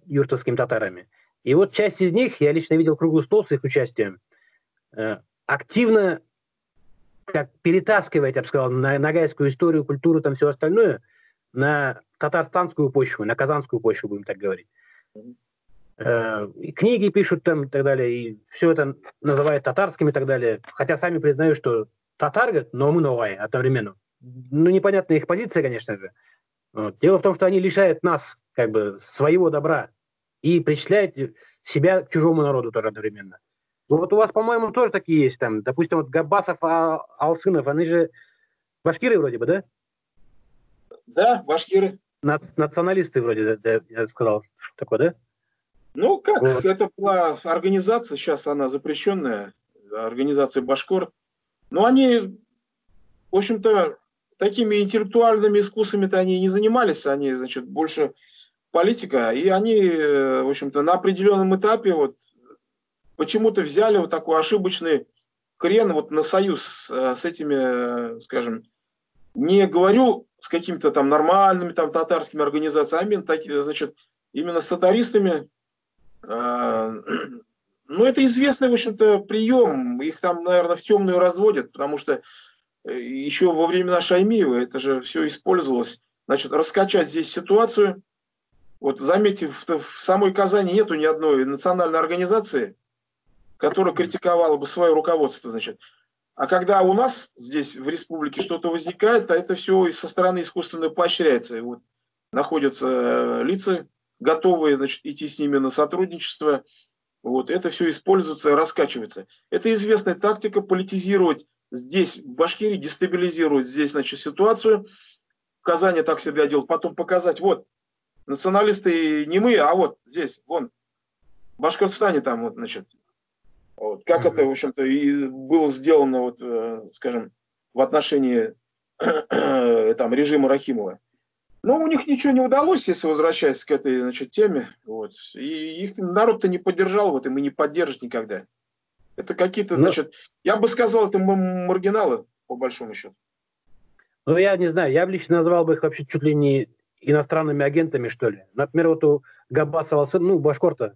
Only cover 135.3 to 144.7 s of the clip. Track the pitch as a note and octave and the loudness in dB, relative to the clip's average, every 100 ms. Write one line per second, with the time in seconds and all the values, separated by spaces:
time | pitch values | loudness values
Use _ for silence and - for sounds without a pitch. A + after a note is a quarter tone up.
135.3 | - C#3 D#3+ D#3+ E3 G3 G3 F3+ G3 A3+ | -14 -10 -10 -10 -10 -12 -8 -4 2 2
136.3 | G#3 F#3 F3+ F#3+ F3+ F#3 G3+ G3 C3+ C3+ | 2 0 -2 -2 0 0 0 0 0 -4
137.3 | C3+ C#3 D3 D3+ D#3+ D#3 B2+ A#2+ A#2+ A2 | -4 -4 -2 -2 -2 -4 -6 -8 -8 -8
138.3 | G2 - _ _ _ _ _ _ - F#3+ | -10 -14 _ _ _ _ _ _ -12 -6
139.3 | E3+ F#3 G#3 G3 D3+ E3 D#3+ - - - | -2 -2 -2 -2 2 2 2 -6 -10 -20
140.3 | _ F3+ G#3+ A3+ - A3+ A3 G3 G3 F#3+ | _ -2 2 0 2 2 2 2 2 2
141.3 | F#3+ F#3 F#3 F3+ F#3 G3 G#3+ E3 A#2 - | 2 0 -2 -2 -2 0 0 0 -2 -8
142.3 | _ - B2 C3 - A2+ G2+ F#2+ _ _ | _ -14 -6 -6 -6 -14 -14 -18 _ _
143.3 | _ _ _ _ - _ _ _ _ C#3+ | _ _ _ _ -20 _ _ _ _ 0
144.3 | E3+ G3 F#3 E3+ | 4 4 2 0